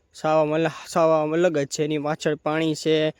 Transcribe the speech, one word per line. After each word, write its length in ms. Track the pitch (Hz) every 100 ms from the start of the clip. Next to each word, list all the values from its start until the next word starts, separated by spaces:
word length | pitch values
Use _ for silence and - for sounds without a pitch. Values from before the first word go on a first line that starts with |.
| _
સાવ 240 | - 156 156
આમ 140 | 151
અલ-, 320 | 156 160 - -
સાવ 240 | 180 160
આમ 220 | 156 151
અલગ 260 | 160 180 151
જ 80 | 139
છે. 180 | -
એની 140 | 151 151
પાછળ 360 | 147 160 160
પાણી 400 | 147 151 160 160
છે, 380 | 151 160 156 156